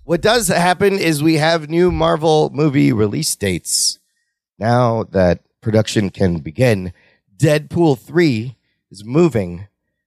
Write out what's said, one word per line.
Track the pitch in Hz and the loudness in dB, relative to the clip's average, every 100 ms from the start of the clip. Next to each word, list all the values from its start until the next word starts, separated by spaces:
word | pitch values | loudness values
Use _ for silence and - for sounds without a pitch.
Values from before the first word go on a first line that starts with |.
what | - 170 | -4 0
does | - 240 175 | 2 2 2
happen | 165 175 180 202 190 | 0 0 2 0 0
is | 165 147 | 0 0
we | 160 160 | 2 2
have | 156 165 147 | 2 0 -2
new | 165 180 | 0 2
Marvel | 160 160 165 160 156 151 | 2 0 0 2 2 0
movie | 131 156 135 143 | 0 0 2 2
release | 117 107 104 160 - | 2 0 -2 -6 -4
dates | 101 87 - - - - _ _ _ _ _ - | -4 -4 -4 -4 -4 -6 _ _ _ _ _ -6
now | 107 120 120 113 101 | -2 0 0 -2 -2
that | 95 90 85 _ _ | 2 2 0 _ _
production | - 107 107 120 98 | -2 0 0 -2 -2
can | - 95 85 | 0 -2 -2
begin. | 76 78 127 101 92 - _ _ _ 98 | -6 -2 0 0 -4 -12 _ _ _ -2
Deadpool | 151 151 147 170 170 131 | 0 0 -2 0 0 0
three | - 151 165 113 123 113 _ _ _ | -2 0 2 0 -6 -12 _ _ _
is | 95 104 | -20 -4
moving | 143 175 113 90 85 101 _ _ _ | 0 2 0 -4 -8 -16 _ _ _